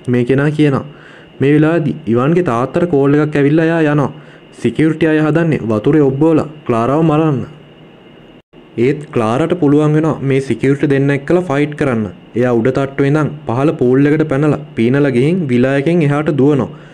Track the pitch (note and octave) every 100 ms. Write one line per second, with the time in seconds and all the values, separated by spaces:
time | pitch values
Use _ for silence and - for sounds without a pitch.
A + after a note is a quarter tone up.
0 | - B2 B2 C3+ D3 D3+ D3 B2+ - -
1 | - - - - C3+ D3+ D#3 E3+ - -
2 | G#2 A#2+ C#3 F3 F3 A#2 C3+ F3 F3 C#3+
3 | C#3 D3 D3+ D3 C#3+ D#3 E3 E3+ D3+ D3
4 | B2 - - - - - A#2+ A#2 D#3 D#3+
5 | D#3+ D#3 D3+ D#3+ E3+ C#3 A2 G#2+ B2 D#3
6 | C3+ C3+ D#3+ D#3 - - - A2+ A#2+ D3
7 | D#3+ D3+ D#3+ B2+ - - - - - -
8 | - - - - _ - - - B2+ D3
9 | - A#2+ A2 B2+ D#3+ F3+ C#3+ D3 D3+ D3+
10 | D#3 D3+ C3+ C3+ C3+ A2+ C3+ C#3 D3+ C#3
11 | C#3 C#3 C#3+ F3 F3+ C#3 D3+ D3 C#3 A#2
12 | G2+ - - A2 B2 A#2+ A#2+ C3 C3+ -
13 | C#3 D3+ C#3 - - A#2+ D3 D#3+ B2 C3
14 | D3 D#3 D#3 C3+ D3+ - - - A2+ C#3
15 | C#3+ A#2+ C#3+ F#3+ C#3+ B2 C3 C#3+ C#3+ F3
16 | C#3+ C#3+ D3+ D3 C#3 C#3 G2+ - -